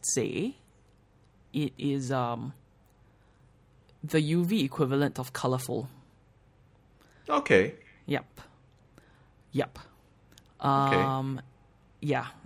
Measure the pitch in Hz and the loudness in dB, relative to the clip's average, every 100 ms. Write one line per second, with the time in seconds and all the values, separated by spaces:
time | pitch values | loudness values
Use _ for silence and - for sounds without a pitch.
0 | - - 113 - 226 - _ _ _ - | -4 -2 -2 -2 -6 -8 _ _ _ -20
1 | _ _ _ _ - 139 147 - 143 139 | _ _ _ _ -8 -4 -4 -4 -2 -2
2 | 127 135 120 117 127 - _ _ _ _ | -2 -2 -2 -4 -8 -12 _ _ _ _
3 | _ _ _ _ - _ _ _ _ _ | _ _ _ _ -20 _ _ _ _ _
4 | 151 160 151 170 175 214 135 - 135 139 | -2 0 2 2 2 2 0 0 0 2
5 | 143 - 127 - 131 127 127 117 131 - | 0 -2 -8 -4 -2 -2 -4 -6 -8 -14
6 | - _ _ _ _ _ _ _ _ _ | -20 _ _ _ _ _ _ _ _ _
7 | - - - 285 285 113 - - - - | -20 -12 -2 0 6 6 4 -2 -20 -14
8 | - - - - - - _ _ _ - | -4 -4 -6 -20 -20 -20 _ _ _ -20
9 | - - _ _ _ 135 - - - - | -20 -20 _ _ _ -4 -4 -8 -20 -20
10 | _ _ _ - - - 139 139 139 139 | _ _ _ -20 -20 -4 2 4 4 4
11 | 135 131 135 131 131 - - _ _ - | 2 0 -2 -6 -10 -20 -20 _ _ -6
12 | 147 131 120 - | -2 -2 -2 -12